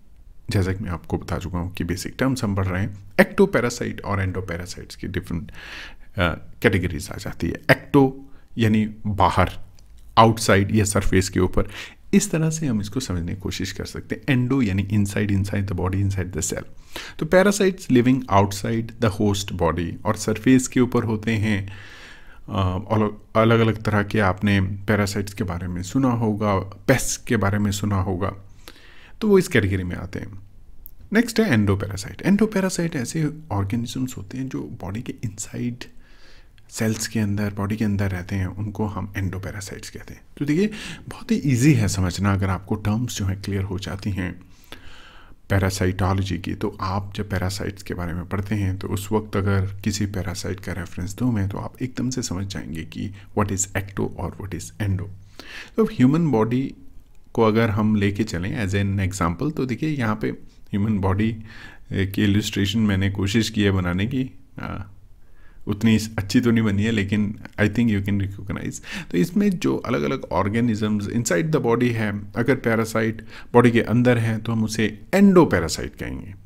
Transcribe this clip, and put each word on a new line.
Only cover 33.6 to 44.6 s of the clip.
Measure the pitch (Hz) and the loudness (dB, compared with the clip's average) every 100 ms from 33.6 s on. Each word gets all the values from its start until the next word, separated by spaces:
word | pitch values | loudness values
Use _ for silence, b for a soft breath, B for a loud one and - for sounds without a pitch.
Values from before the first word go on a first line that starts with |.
| 98 117 117 131 127 - | 0 -2 -4 -4 -6 -6
होते | 98 127 | -10 -8
हैं | 131 | -6
जो | 143 | -6
बॉडी | 123 - - 107 | -8 -10 -8 -8
के | - - | -8 -8
इनसाइड | 110 104 - 120 120 120 - b b b b b b b - | -8 -8 -10 -6 -6 -6 -12 b b b b b b b -12
सेल्स | - 110 107 - | -2 -2 0 -2
के | 113 | -2
अंदर, | 104 101 104 | 0 0 -2
बॉडी | 101 98 107 | -2 -2 0
के | |
अंदर | 107 101 101 | 0 0 0
रहते | 90 90 98 | -2 -4 -2
हैं, | 92 | -2
उनको | 98 107 101 104 | -4 -6 -4 -4
हम | 95 98 101 | -4 -6 -4
endoparacytes | 92 92 95 101 - 69 - | -4 -4 -8 -10 -10 -12 -14
कहते | - - | -14 -16
हैं। | - - - | -18 -16 -4
तो | |
देखिए, | 143 156 214 B B B - | 0 2 0 B B B -14
बहुत | - - | -8 -2
ही | 220 | 0
ईजी | 143 120 147 | 2 6 6
है | 120 98 | 6 4
समझना | 95 92 92 98 | 2 0 2 2
अगर | 98 98 | 2 0
आपको | 90 - | -2 -2
टर्म्स | 107 101 107 123 - | -2 0 0 -2 -2
जो | |
हैं | 95 95 | -4 -4
क्लियर | 98 98 | -4 -4
हो | 98 92 | -2 -6
जाती | - - 107 | -6 -6 -4
हैं | 95 87 - B B | -4 -4 -8 B B